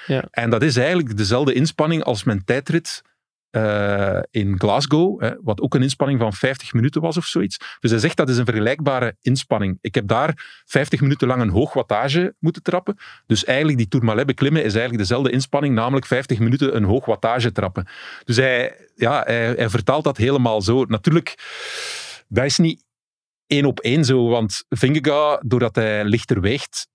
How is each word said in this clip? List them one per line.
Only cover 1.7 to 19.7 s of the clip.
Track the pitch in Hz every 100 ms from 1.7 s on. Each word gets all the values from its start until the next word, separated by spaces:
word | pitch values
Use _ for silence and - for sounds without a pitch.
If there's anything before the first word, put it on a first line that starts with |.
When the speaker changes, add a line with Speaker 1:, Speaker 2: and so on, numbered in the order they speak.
| - 165 165
Speaker 2:
als | - 113
mijn | - 101
tijdrit, | 95 127 139 170 - - _ _ _ _ _
eh, | 117 107 104 101 101 98 92 -
in | 113 98 95
Glasgow, | 104 113 143 151 180 202
hè, | 110 -
wat | - 104
ook | 143 139
een |
inspanning | 131 - 139 135
van | 110
vijftig | 95 131 135 -
minuten | 113 131 156
was | 160 165
of | -
zoiets. | - 202 - - -
Dus | 117
hij | 113
zegt, | 165 -
dat | 139
is | 123
een | 120
vergelijkbare | 110 107 147 143 131 120 -
inspanning. | - 135 - 110 98 92
Ik | - 123
heb | 101
daar | 113 156 156 - - -
vijftig | 139 143 131
minuten | 139 143 123
lang | 127
een | 110
hoog | 90 147
wattage | 135 117 107 135 156 185 -
moeten | 160 170
trappen. | - 180 - 202 - - -
Dus | 110 -
eigenlijk | 131 156 131
die | 107
Tourmalet | 123 117 107 139
beklimmen | - 135 156
is | 110
eigenlijk | 107 123 117
dezelfde | 95 120 131
inspanning, | 127 135 143 143 113
namelijk | 117 135 -
vijftig | 127 - 113
minuten | 120 - 135 117
een |
hoog | 95 123 -
wattage | 107 113 123 117
trappen. | 98 98 95 95 - - -
Dus | - 117
hij, | 131 123 123 - - -
ja, | 113 143 -
hij, | 117 117
hij | -
vertaalt | 117